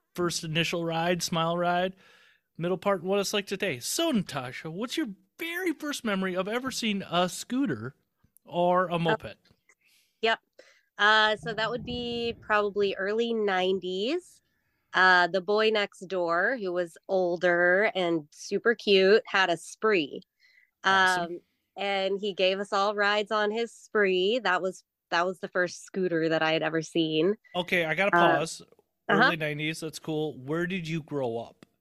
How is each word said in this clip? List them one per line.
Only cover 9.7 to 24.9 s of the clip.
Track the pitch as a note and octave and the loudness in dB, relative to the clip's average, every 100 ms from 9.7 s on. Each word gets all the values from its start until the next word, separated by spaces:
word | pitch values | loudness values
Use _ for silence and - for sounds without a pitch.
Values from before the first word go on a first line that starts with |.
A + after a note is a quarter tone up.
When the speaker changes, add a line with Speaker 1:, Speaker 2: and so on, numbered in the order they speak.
| _ _ _ _ _ | _ _ _ _ _
Speaker 2:
Yep. | A3 A3+ _ - - _ _ - | 0 0 _ -20 -20 _ _ 0
Uh, | G#3 A3 G#3+ G#3+ | 4 6 4 0
so | A#3 | -4
that | G#3+ A3 | -4 -4
would | A#3+ | -4
be | A3+ A#3+ A#3+ A#3+ A#3 A3+ | -6 -6 -6 -6 -6 -8
probably | - G#3+ G#3 G3 G3+ | 0 0 2 0 -2
early | F#3 G3 G#3+ A#3 | -2 -2 -2 0
nineties. | A3+ G3+ F#3 F#3 F#3+ F3 F#3 G#3+ F4 - - _ _ _ _ _ | 0 0 2 2 0 -2 -4 -2 -2 -6 -20 _ _ _ _ _
Uh, | F3+ F#3 F3+ F3 | 2 6 6 4
the | F#3 | 0
boy | F3 G#3 A3 | 0 2 2
next | A3 G3+ - F3+ | 0 -2 -6 -8
door, | F#3 E3+ E3+ G3+ C4 | -4 0 0 0 -2
who | F#3+ | -4
was | F3+ F3 - - | -4 -4 -8 -4
older | F#3+ F3+ F3 F3+ F3 F3 F#3 G#3+ F#3+ | 0 0 2 2 4 4 4 2 0
and | F3 E3 D3 | 0 0 -4
super | - - G3 A#3 A#3 | -14 -6 -2 0 0
cute, | - F#3+ F#3+ G#3+ - | 4 6 8 6 4
had | G3 F#3 | 0 2
a | - | 0
Spree. | - - A3 G3+ C#3+ - - _ _ _ _ _ | -6 -4 0 0 0 -8 -16 _ _ _ _ _
Speaker 1:
Awesome. | F#3+ F#3+ F#3 F3+ | 2 4 4 2
Speaker 2:
Um, | E3+ F3 - _ _ - | -2 -8 -16 _ _ -8
and | G3 G3 F#3+ G3 | -4 -2 -2 -2
he | G#3 | -4
gave | F#3 F#3 G3 | 0 2 2
us | G3+ | -2
all | G3+ G3+ | 0 0
rides | G#3 G3+ G#3 G3+ | 2 0 0 0
on | A3 G#3 | 0 0
his | A3 A#3 | -2 -6
Spree. | - - A3 G3 F#3 F#3+ B3 | -8 -4 2 2 2 2 0
That | G3+ F3+ | 0 0
was, | F#3 F3+ _ | -2 -6 _